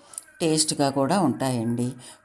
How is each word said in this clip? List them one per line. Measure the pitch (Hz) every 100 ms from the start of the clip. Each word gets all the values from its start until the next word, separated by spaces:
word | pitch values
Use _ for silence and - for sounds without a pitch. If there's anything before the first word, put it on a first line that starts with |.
| - - - -
టేస్ట్గా | 160 156 - 156 139 139
కూడా | 135 190 156
ఉంటాయండి. | 113 131 123 113 120 123 123 - -